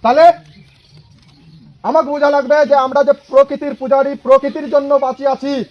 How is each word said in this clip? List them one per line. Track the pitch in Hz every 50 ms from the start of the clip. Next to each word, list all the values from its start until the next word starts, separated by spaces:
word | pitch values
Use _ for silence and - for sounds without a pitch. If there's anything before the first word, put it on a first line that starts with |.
| -
তাহলে | 220 247 294 330 349 339 - - - - - - _ _ _ _ _ _ - - _ _ _ _ _ _ _ _ - - - - - - _ _
আমাকে | 196 262 320 - 269
বোঝা | 285 294 285 285
লাগবে | 285 285 269 - 294 302 294
যে | 240 285
আমরা | 277 262 269 269 285 277
যে | 285 277
প্রকৃতির | 285 _ _ 247 269 277 277 285 277 294 285 277
পূজারী, | - 262 262 269 269 277 277 285
প্রকৃতির | - _ 240 269 269 - 277 214 311 294 247
জন্য | 233 285 277 277 285
বাঁচি | 277 277 262 262 - 269
আছি | 277 262 262 - 277 285 262 208 -